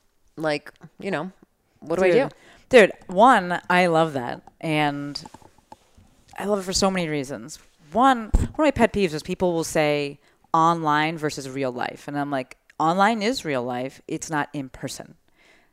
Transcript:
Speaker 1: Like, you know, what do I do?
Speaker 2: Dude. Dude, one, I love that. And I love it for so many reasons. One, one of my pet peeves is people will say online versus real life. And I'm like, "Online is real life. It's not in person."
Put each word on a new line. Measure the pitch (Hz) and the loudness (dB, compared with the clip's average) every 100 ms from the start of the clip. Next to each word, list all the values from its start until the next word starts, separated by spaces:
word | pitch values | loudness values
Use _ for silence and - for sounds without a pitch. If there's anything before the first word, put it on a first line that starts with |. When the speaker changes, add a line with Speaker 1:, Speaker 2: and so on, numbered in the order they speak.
| _ _ _ - | _ _ _ -6
Speaker 1:
Like, | 160 147 - - 160 _ | -4 -4 -6 -20 -20 _
you | 190 | -6
know, | 156 185 - _ _ _ _ | -6 -6 -14 _ _ _ _
what | - 170 | -6 2
do | 185 | 4
I | |
do? | 170 | 4
Speaker 2:
Dude. | 269 - - - _ | 2 -4 -20 -20 _
Dude, | - 190 - - | 8 8 4 -6
one, | 180 247 233 180 175 - | 4 6 6 2 -6 0
I | 180 180 | 2 4
love | 160 160 | 4 2
that. | 139 120 127 - _ | -2 -6 -10 -14 _
And | 160 151 147 143 143 139 - - - _ _ - _ _ _ _ _ - | -4 0 0 -2 -8 -12 -16 -20 -20 _ _ -20 _ _ _ _ _ -10
I | 196 | -4
love | 208 | -2
it | |
for | 185 | -2
so | 185 196 | 0 0
many | 185 165 | 0 -4
reasons. | 147 131 117 127 - _ _ 151 | -4 -6 -10 -12 -18 _ _ -6
One, | 190 269 240 214 | 2 4 2 0
one | - - | 0 0
of | - | 0
my | 302 | 0
pet | 269 226 | 2 0
peeves | 202 185 | 2 -2
is | 151 | -4
people | - 180 180 | -8 -2 -2
will | 165 | -2
say | 151 170 151 147 143 147 _ _ _ | -2 0 0 0 -4 -10 _ _ _
online | 160 165 170 156 147 156 165 | 2 4 2 0 0 0 -2
versus | 151 151 135 | -6 -6 -10
real | 131 131 | -6 -4
life. | 123 - - - | -4 -8 -8 -8
And | 143 | -6
I'm | 143 | -4
like, | 139 131 - _ - | -6 -8 -16 _ -2
"Online | 156 185 196 233 | 0 2 2 2
is | 208 262 170 | -2 -4 -4
real | 131 | -4
life. | 123 123 131 - - | -4 -6 -8 -12 -10
It's | 156 - | -10 -6
not | 151 143 | -6 -4
in | 151 131 | -8 -12
person." | - 135 - - - _ _ _ _ _ | -12 -12 -12 -16 -20 _ _ _ _ _